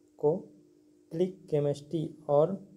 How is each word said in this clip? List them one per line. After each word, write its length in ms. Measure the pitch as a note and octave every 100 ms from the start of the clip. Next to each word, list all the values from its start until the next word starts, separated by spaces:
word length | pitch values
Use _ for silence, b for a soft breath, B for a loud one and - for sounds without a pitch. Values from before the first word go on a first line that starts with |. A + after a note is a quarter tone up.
| _ _
को 260 | D3 F3+ - - _ _ _ _ _
क्लिक 340 | E3 F#3 - -
केमिस्ट्री 680 | D3+ C#3+ C#3 - E3+ D#3 - -
और 400 | C#3+ D#3+ F#3+ -